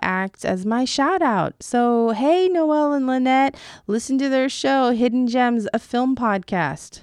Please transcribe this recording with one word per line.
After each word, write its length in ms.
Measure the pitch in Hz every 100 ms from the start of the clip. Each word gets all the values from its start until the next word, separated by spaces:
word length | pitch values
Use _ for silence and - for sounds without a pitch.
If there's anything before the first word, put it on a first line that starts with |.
acts 420 | - 185 190 - -
as 220 | 190 202
my 180 | 233 254
shout 380 | - 277 370
out. 400 | 302 202 156 -
So, 480 | - 240 240 233 233
hey, 360 | 214 277 359 370
Noelle 460 | 349 311 302 294
and 140 | 285 262
Lynette, 500 | 262 254 262 269 - - - -
listen 320 | 214 - 269
to 100 | 277
their 180 | 262 262
show, 440 | - 269 269 254
Hidden 360 | 233 247 247 247
Gems, 400 | 247 247 240 202
a 60 | 226
film 360 | - 240 262 247
podcast. 840 | 233 196 - 185 147 147 - -